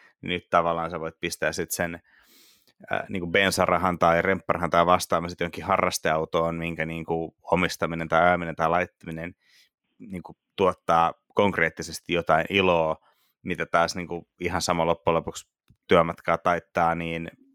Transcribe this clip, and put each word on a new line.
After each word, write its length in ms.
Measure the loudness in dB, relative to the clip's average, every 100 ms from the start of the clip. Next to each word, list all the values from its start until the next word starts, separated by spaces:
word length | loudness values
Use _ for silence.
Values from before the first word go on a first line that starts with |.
| _ _
niin 80 | -6
nyt 200 | -6 0
tavallaan 420 | 2 2 0 -4
sä 80 | -6
voit 200 | -8 -8
pistää 320 | -8 -4 -4
sit 200 | -2 -4
sen, 280 | -4 -6 -8 _ _ _ _ _ _ _ _ -6
ää, 160 | -6 -4
niinku 180 | -8 -2
bensarahan 720 | 2 2 2 2 2 0 2
tai 220 | 4 4
rempparahan 480 | 2 0 -2 -2 2
tai 160 | 4 6
vastaavan 440 | 4 2 -2 -2
sit 100 | -6
jonkin 240 | -6 -6
harrasteautoon, 920 | -2 0 0 -2 -2 -2 0 -2 -2 -2
minkä 300 | -6 -6 -6
niinku 500 | -8 -6 -6 -6 -10 -2
omistaminen 560 | 0 0 -2 -4 -4 0
tai 160 | 4 4
ajaminen 280 | 4 -2 -2
tai 140 | 0
laittaminen 680 | 0 -2 _ -14 -10 -12 -14 _ _ _ _ _ _
niinku 380 | -16 -14 -14 -20 _ 0
tuottaa 580 | 0 0 2 2 2 -2 _
konkreettisesti 800 | 0 2 2 0 -2 -10 -12 -4
jotain 320 | -2 2 0 2
iloa, 460 | 2 4 4 2 -2 _ _ _ _
mitä 220 | -8 -6 0
taas 300 | 0 0 -2
niinku 320 | -10 -12 -14 -10
ihan 220 | -4 -2
sama 240 | 0 0 0
loppujen 300 | 0 0 0
lopuksi 320 | -2 -10 -16 _ _ _ 2
työmatkaa 500 | 4 4 0 -2 -2
taittaa, 580 | 0 -2 -2 0 0 0
niin, 360 | -4 -8 -10 -16 _